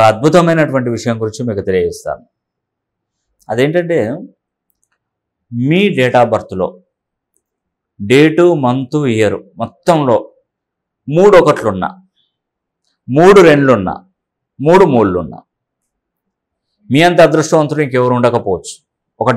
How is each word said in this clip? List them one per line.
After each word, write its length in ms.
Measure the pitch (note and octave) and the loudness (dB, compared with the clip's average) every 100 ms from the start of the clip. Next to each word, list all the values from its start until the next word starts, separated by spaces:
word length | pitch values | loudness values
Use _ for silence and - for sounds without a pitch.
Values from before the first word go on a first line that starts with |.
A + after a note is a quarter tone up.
| A2 | 2
అద్భుతమైనటువంటి 800 | G#2+ D3 F3 E3 D#3+ C#3+ C3 A#2+ A2+ | 2 0 2 2 0 -2 -4 -4 -6
విషయం 240 | B2 A2+ | -6 -6
గురించి 260 | A2 G#2+ A#2+ | -8 -8 -8
మీకు 180 | G2 F#2+ | -6 -4
తెలియజేస్తాను. 540 | F#2 F2 D#2+ E2+ C2+ _ _ _ _ _ _ _ _ _ _ _ _ - | -2 -2 -6 -10 -12 _ _ _ _ _ _ _ _ _ _ _ _ -8
అదేంటంటే, 500 | A#2 C#3+ E3+ E3+ D#3+ G#2+ D#3 C4 _ _ _ _ _ _ _ _ _ _ _ _ A#2+ C3 | -4 -2 -2 -2 -4 -4 -8 -14 _ _ _ _ _ _ _ _ _ _ _ _ -6 -2
మీ 120 | F3 G#3 C3+ | 0 0 0
date 220 | B2+ B2 | 0 2
of 80 | A#2 A2 | 0 -2
బర్త్‌లో 340 | - F#2 F2+ - _ _ _ _ _ _ _ _ _ _ _ - G2+ | -6 -8 -8 -8 _ _ _ _ _ _ _ _ _ _ _ -14 0
date, 340 | B2+ D#3 D#3+ F3 D#3+ B2+ | 2 4 2 2 2 -2
month, 280 | C3 B2+ D3+ C#3 A2 | -4 -4 -4 -2 -2
year 180 | G#2 F#2+ - - | -2 -4 -10 -12
మొత్తంలో 540 | A2+ - - E3 C3+ A2+ - _ _ _ _ _ _ _ - D#3 | -12 -6 -2 0 0 -2 -4 _ _ _ _ _ _ _ -6 0
మూడు 200 | G3+ F#3 | 4 4
ఒకట్లున్నా, 480 | D3+ C#3+ A2+ F#2+ E2 - _ _ _ _ _ _ _ _ _ _ - C3+ | 4 0 -4 -6 -8 -10 _ _ _ _ _ _ _ _ _ _ -4 2
మూడు 240 | F#3 G3+ E3+ | 6 6 6
రెండ్లున్నా, 480 | C#3+ C#3 A2+ F2+ - - _ _ _ _ - C#3 | 4 2 0 -2 -8 -16 _ _ _ _ -6 2
మూడు 180 | F3+ F3+ B2 | 4 4 2
మూడులున్నా, 440 | G2+ F2+ D#2+ - _ _ _ _ _ _ _ _ _ _ _ _ _ _ - | 0 -2 -8 -14 _ _ _ _ _ _ _ _ _ _ _ _ _ _ -4
మీ 80 | C3 F3 | 0 2
అంత 120 | F3 | 4
అదృష్టవంతుడు 600 | D#3+ D#3+ D3+ E3 D3 D3+ C#3+ | 4 2 0 -2 -2 -4 -4
ఇంకెవరు 280 | B2+ B2 B2 | -2 -2 0
ఉండకపోవచ్చు. 560 | A#2+ A2+ G2+ F2 - - _ _ _ - | 0 -2 -4 -8 -8 -20 _ _ _ -6
ఒక 80 | A2+ | -2